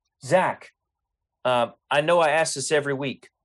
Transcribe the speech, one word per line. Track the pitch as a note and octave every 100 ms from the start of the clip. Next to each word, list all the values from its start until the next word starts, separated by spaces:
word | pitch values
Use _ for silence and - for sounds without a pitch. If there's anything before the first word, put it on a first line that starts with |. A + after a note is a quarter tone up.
| _ _
"Zach, | B2 F#3 D#3 - - _ _ _ _ _ _ _
uh, | B2+ B2 A#2 - _
I | C#3
know | D#3 F3
I | D#3
ask | D#3 D#3
this | C#3 B2
every | D3+ C#3
week. | C3+ C3+ - - _